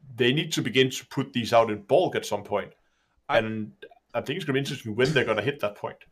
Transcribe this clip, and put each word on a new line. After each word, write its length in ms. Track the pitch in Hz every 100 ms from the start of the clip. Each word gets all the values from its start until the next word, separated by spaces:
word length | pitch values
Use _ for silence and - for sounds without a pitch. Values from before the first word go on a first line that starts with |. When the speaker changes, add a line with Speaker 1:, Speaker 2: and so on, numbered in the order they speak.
| - 113
Speaker 1:
they 160 | 123
need 180 | 143 175
to 60 | -
begin 300 | 120 107 131
to 160 | - -
put 260 | - 127
these 200 | 123 107
out 180 | 117 113
in 120 | 104
bulk 340 | 101 147 170 113
at 100 | -
some 160 | -
point. 300 | 101 101 90 _ _ _ _ _ _
Speaker 2:
I 100 | 143
Speaker 1:
And 320 | 110 110 107 - - _ _
I 100 | 120
think 160 | 117 165
it's 60 |
gonna 100 | 156
be 40 | 135
interesting 380 | 143 139 117 107
when 180 | 123
they're 100 | 151
gonna 160 | 113 107
hit 200 | 104 -
that 160 | 104 -
point. 220 | 113 - _